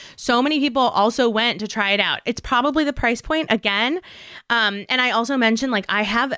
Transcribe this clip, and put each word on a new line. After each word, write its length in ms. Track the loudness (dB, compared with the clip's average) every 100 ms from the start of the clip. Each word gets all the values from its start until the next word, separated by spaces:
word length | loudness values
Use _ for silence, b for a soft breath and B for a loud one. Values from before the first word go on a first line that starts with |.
| B -8
so 260 | 0 2
many 180 | 2 2
people 220 | 0 2
also 440 | 2 4 2 2 2
went 320 | 2 0 -2
to 80 | -6
try 240 | -2 0
it 80 | 2
out. 220 | 0 -2 -4
It's 140 | -6
probably 440 | -2 0 2 0
the 100 | 0
price 280 | 0 -2 -2
point 300 | -2 -4 0
again. 480 | -2 0 0 0 -2 B B B B -2
Um, 360 | 0 0 -2 -2
and 140 | 0
I 100 | 2
also 240 | 0 0 2
mentioned, 340 | 2 2 0
like, 140 | -2 -2
I 140 | -2
have 300 | 0 0 -2